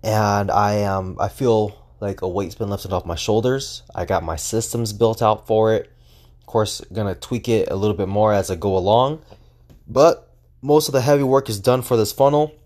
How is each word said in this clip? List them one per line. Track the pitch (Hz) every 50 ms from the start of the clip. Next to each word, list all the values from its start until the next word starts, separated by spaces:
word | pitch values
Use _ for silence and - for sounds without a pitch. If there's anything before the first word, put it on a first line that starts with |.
| -
And | 110 107 107 107 104 101 101 101 98
I | - 101 104 104 104
am, | 104 104 101 98 95 95 92 92 -
I | - 101
feel | - - 135 123 113 110 107 104 104 - - _ - _
like | 110 101 98 - -
a | 92
weight's | 87 98 98 85 -
been | - 110 101
lifted | 101 98 - 92 95
off | 90 -
my | 85 85
shoulders. | - - - 107 110 113 127 131 135 135 - - - - - -
I | - 90
got | - 95 90 -
my | - 82
systems | - - - - 113 117 - - 117 117 107 104
built | 104 117 113 113 -
out | 117 107 110 107 -
for | - 110 110 110 110 110
it. | 110 - _ _ _ _ _ - _ _ - _ _
Of | _
course, | - - 113 107 104 - - - -
gonna | - 110 107 101 87
tweak | - - - 131 117 - 120
it | 113 107 92 -
a | -
little | 98 98 107 101
bit | 85 101 95
more | 98 104 107 107 104
as | 101 92 -
I | 95
go | 85 82 101 95 92
along. | 90 98 107 117 127 139 156 156 - _ - _ _ _ _ _ _ _ - - _
But | - 113 127 143 165 - - - _ _ _ _ _ _ _ -
most | 135 147 156 151 -
of | 131
the | 135 117
heavy | 143 147 143 143
work | 127 131 135 135 -
is | 110 101
done | 95 131 123 127 117
for | - 127 113
this | 107 104 -
funnel. | - 135 139 147 147 151 151 - - _